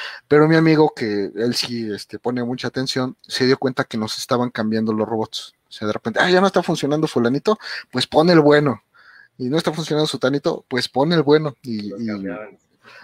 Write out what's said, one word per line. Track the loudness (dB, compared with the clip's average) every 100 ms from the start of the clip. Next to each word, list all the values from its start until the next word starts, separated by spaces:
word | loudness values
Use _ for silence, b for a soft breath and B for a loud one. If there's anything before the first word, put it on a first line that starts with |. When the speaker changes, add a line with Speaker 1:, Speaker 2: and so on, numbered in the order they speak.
| B B 2
Speaker 1:
Pero | 4 6
mi | 4
amigo, | 4 4 4
que | 2 -4 -2 -4
él | -4 -4
sí, | -4 -6 -6 -8
este, | -10 -10 -10
pone | -6 -4
mucha | -6 -6 -6
atención, | -6 -4 -4 -4 -8
se | -10 0 2
dio | 2
cuenta | 0 -2
que | -4 -4
nos | -6 -6
estaban | -4 -2 -2
cambiando | -4 -2 -2 -2
los | -2 -2
robots. | -4 -6 -8 -16 _ _
O |
sea, | -10 -6
de |
repente, | -4 -4 -2
"Ah, | 2
ya | 4
no | 4
está | 2
funcionando | -2 -2 -2 0 0
fulanito, | 0 0 0 0 -2 B B B
pues | -6 0
pon | 2 6
el | 6
bueno. | 8 6 4 -2 _ b b b b -10
Y | -4
no | -2
está | -2
funcionando | -4 -4 -2 -2
sutanito, | 0 -2 0 -2 -4 -6
pues | -6 -4
pon | 0 0
el | 2
bueno". | 4 4 2 -10
Y, | -10 -8 -8
Speaker 2:
Los | -8
Speaker 1:
y | -8
Speaker 2:
cambiaban. | -6 -8 -10 -14 -20 _ _ B B